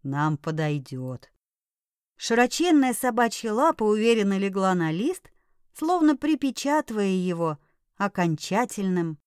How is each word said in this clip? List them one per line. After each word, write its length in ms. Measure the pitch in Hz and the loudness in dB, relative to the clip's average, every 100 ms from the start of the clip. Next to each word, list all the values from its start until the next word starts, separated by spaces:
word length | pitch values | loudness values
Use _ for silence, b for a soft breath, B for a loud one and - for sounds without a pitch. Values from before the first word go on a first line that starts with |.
Нам 340 | 135 143 151 151 | -6 -2 0 -2
подойдёт". 920 | - 160 151 147 131 131 127 123 - _ _ _ _ _ _ _ _ _ | -4 -4 -2 -4 -6 -10 -10 -12 -16 _ _ _ _ _ _ _ _ _
Широченная 760 | - 233 240 - 349 302 262 | -2 2 2 2 4 4 4
собачья 600 | 226 254 233 233 - 233 | 0 -2 2 0 0 -4
лапа 300 | 214 311 - | 0 0 2
уверенно 540 | 214 214 226 226 202 190 | 0 2 4 4 2 0
легла 380 | 196 190 190 180 | -2 0 0 2
на 160 | 165 | 0
лист, 400 | 160 254 370 - _ _ _ _ | -2 -2 -4 -12 _ _ _ _
словно 440 | - 311 359 311 277 | -6 -2 2 4 2
припечатывая 880 | 302 302 277 240 269 302 294 214 202 185 | 0 0 -2 -4 0 0 -2 -2 0 0
его 420 | 180 170 165 151 _ _ _ _ | -2 -2 -2 -4 _ _ _ _
окончательным 1200 | 202 196 175 156 - 196 247 - 196 180 165 156 | -6 0 0 0 -2 -2 -2 -4 -2 -2 -2 -6